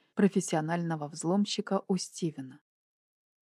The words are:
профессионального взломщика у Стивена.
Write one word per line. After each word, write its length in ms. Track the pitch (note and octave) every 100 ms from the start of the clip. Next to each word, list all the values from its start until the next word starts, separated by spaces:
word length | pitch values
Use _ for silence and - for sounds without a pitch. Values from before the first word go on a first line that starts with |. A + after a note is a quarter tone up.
| _ -
профессионального 960 | G3+ G3 - E3 D#3 F3 E3+ D#3+ D3
взломщика 720 | D#3+ E3 G3 G3+ - - G3 -
у 100 | F#3
Стивена. 640 | - - E3 D3 C3 C3+ _ _ _ _ _ _ _ _